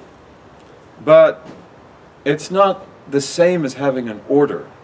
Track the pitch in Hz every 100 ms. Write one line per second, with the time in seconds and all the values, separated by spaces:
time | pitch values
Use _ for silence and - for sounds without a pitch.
0 | - - - - - - - - - -
1 | 143 160 156 - - - - - - -
2 | - _ 143 151 - 190 196 185 - -
3 | - 139 139 - 175 180 135 127 139 127
4 | 117 104 104 143 139 85 - -